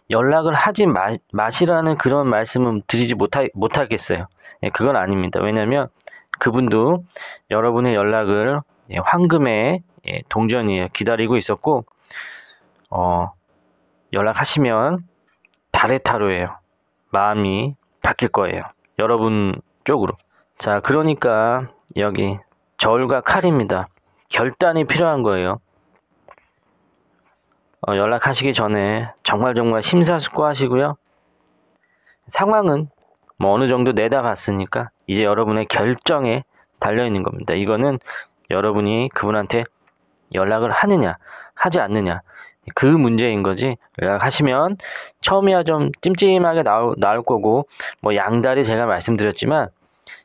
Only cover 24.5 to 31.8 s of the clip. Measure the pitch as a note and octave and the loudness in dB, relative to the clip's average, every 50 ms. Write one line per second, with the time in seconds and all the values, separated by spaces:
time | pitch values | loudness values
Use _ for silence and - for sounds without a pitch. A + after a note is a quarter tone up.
24.5 | A#2 - F#3 E3+ E3 D#3+ D3 A#2+ - D#3+ F3 E3 D3+ C3+ A2+ G#2+ F#2+ F#2 F2+ F2+ | 0 0 2 2 2 2 0 0 0 0 0 2 2 0 0 0 0 0 0 -2
25.5 | G2+ A#2 _ _ _ _ _ _ _ _ _ _ _ _ _ - - _ _ _ | -4 -6 _ _ _ _ _ _ _ _ _ _ _ _ _ -20 -20 _ _ _
26.5 | _ _ _ _ _ _ _ _ _ _ _ _ _ _ _ _ _ _ _ _ | _ _ _ _ _ _ _ _ _ _ _ _ _ _ _ _ _ _ _ _
27.5 | _ _ _ _ _ - - G2 G2+ G2 G#2 A2 A#2+ A#2 - C3+ B2+ B2 C3 C#3 | _ _ _ _ _ -8 -4 -2 0 2 2 2 0 0 0 -2 -2 0 -2 -2
28.5 | A#2+ A#2+ A2 G#2 G#2+ G#2 G2 G#2 G#2+ A#2 A#2 A2+ - _ - - - G#2 B2 B2+ | 0 0 0 0 0 0 0 0 -2 -4 -6 -8 -10 _ -6 -4 -2 0 0 0
29.5 | A#2+ A#2+ A#2 A#2 A2+ A2 G#2 - F3+ F3 E3 E3 F3 D#3 C#3 - - D#3 D3+ D3+ | 0 0 0 0 0 0 0 0 2 2 4 2 2 -2 -2 -6 -4 -2 -2 -2
30.5 | C#3+ C3 C3+ B2 B2+ B2+ C#3+ D3 C#3+ - _ _ _ _ _ _ _ _ _ _ | 0 -2 -2 0 0 0 0 0 -4 -8 _ _ _ _ _ _ _ _ _ _
31.5 | _ _ _ _ _ _ | _ _ _ _ _ _